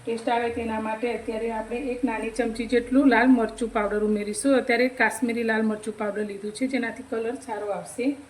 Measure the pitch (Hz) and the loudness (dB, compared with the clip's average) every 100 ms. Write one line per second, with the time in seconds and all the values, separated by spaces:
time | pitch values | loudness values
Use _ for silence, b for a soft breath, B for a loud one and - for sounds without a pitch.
0 | - 226 254 240 240 233 226 220 220 220 | -4 -4 0 0 0 -4 -4 -4 -4 -4
1 | 240 220 - 220 226 226 220 240 285 247 | -2 -4 -4 -4 -4 -4 -4 -6 -4 -2
2 | 247 220 220 226 233 220 226 240 240 254 | -2 -2 -6 -2 -4 -2 0 0 4 6
3 | 277 226 254 254 220 - 226 220 208 208 | 6 8 8 6 4 -2 -2 0 0 0
4 | 214 214 208 208 277 262 262 233 254 262 | 2 0 0 -2 4 4 4 2 2 2
5 | 220 - 240 226 226 220 220 214 - 214 | 0 2 -2 0 0 2 2 0 -6 -6
6 | 208 202 208 196 208 214 262 262 233 220 | -4 -4 -6 -6 -8 -4 -2 0 -2 -6
7 | 240 226 226 262 - 214 208 185 170 - | -6 -4 -4 -6 -6 -6 -4 -6 -6 -2
8 | 254 285 - | -2 -2 -8